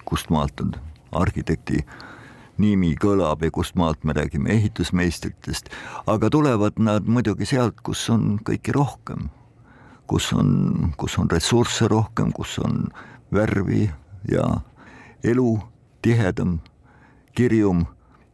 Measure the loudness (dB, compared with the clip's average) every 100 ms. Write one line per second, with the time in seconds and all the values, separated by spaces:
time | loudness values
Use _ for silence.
0 | -6 -6 -2 0 0 -4 -6 -6 -12 -18
1 | -6 -2 -2 -2 -2 -4 -2 -4 -4 -12
2 | -20 -20 -20 -20 -10 0 2 4 2 2
3 | 2 2 2 0 -2 -2 -2 0 0 0
4 | -2 -2 -2 -2 0 2 0 -2 -2 0
5 | 0 -2 -8 -10 -8 -8 -10 -16 -14 -8
6 | -2 0 2 4 4 4 2 2 2 2
7 | 2 2 2 -2 0 0 0 -2 -6 -6
8 | 0 0 2 -2 -2 -4 -2 0 -2 -4
9 | -12 -10 -10 -14 -20 _ -20 -20 -20 -20
10 | -2 -2 0 2 2 2 2 0 -2 -2
11 | -4 -2 0 0 2 2 2 0 2 2
12 | 0 -2 -4 -4 -8 -4 -2 -2 -4 -8
13 | -20 -20 -4 0 2 0 0 0 0 -4
14 | -14 -14 -2 0 0 -2 -6 -16 -20 -20
15 | -20 -4 0 2 2 0 -4 -16 _ _
16 | 2 2 2 0 -2 -4 -8 _ -20 -20
17 | -20 _ _ 0 2 4 4 2 0 -6
18 | _ _ _